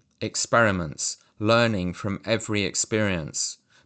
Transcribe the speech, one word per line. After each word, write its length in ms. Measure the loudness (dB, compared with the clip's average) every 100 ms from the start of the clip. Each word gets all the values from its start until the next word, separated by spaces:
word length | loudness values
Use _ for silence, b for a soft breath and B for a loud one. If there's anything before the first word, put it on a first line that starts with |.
| _ -8
experiments, 960 | -6 -6 0 4 4 2 -2 -6 -8 -8 b b
learning 540 | 2 4 4 2 -2
from 280 | -4 -4 -4 -2
every 380 | -2 0 -2
experience, 960 | 0 -2 -2 0 0 -2 -4 -6 -8 -10 b b